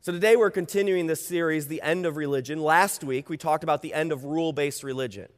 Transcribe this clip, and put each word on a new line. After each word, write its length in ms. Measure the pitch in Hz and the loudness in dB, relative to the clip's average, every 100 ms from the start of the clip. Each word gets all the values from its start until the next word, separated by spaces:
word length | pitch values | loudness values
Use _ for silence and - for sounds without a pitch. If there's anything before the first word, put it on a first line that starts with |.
So 100 | - | -4
today 220 | 175 208 | 0 6
we're 160 | 233 214 | 6 6
continuing 580 | 190 175 196 202 185 165 | 2 -2 0 0 0 0
this 180 | 156 - | -2 -2
series, 420 | 175 165 156 143 | -2 0 0 -2
The 140 | 160 | -6
End 240 | 147 175 175 | -2 0 0
of 100 | 151 | -2
Religion. 460 | 147 139 127 151 | -2 -2 -2 -2
Last 420 | 151 160 196 - | 4 4 4 0
week 240 | 143 131 147 | -4 -4 -4
we 80 | 160 | -6
talked 260 | 165 151 | -2 0
about 200 | 160 147 | 0 -2
the 100 | 160 | -2
end 200 | 151 165 | -4 -2
of 120 | 147 | -4
rule-based 580 | 139 156 165 151 143 139 | -4 -2 -2 0 -2 -4
religion. 460 | 139 131 131 98 92 | -8 -6 -6 -8 -18